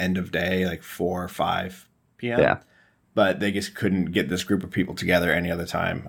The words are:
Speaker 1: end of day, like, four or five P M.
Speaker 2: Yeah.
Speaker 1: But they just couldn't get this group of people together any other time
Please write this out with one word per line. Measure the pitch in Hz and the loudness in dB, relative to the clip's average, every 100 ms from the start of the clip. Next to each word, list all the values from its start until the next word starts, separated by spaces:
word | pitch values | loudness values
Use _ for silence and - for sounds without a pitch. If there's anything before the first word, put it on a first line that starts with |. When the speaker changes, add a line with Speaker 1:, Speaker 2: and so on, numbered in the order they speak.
Speaker 1:
end | 92 92 | 0 0
of | 87 | -2
day, | - 90 92 | -2 0 0
like, | 92 82 | 0 -2
four | - - 87 90 | -10 -4 -4 -2
or | 90 | -6
five | - 82 87 92 - - _ _ _ | -2 0 0 -4 -10 -20 _ _ _
P | 120 | -4
M. | 117 | 2
Speaker 2:
Yeah. | 73 - - _ _ _ _ | 4 2 -4 _ _ _ _
Speaker 1:
But | 110 98 98 | 2 4 4
they | 101 | 0
just | 98 98 | 0 -4
couldn't | - 104 95 82 | -2 0 2 2
get | 98 82 | 0 0
this | 90 | -2
group | - 95 | 0 -2
of | 90 | 0
people | - 87 | -2 -2
together | - 87 90 87 | -2 2 2 4
any | 80 87 | 2 0
other | 85 85 | -4 -4
time | 87 85 87 | -2 -2 -4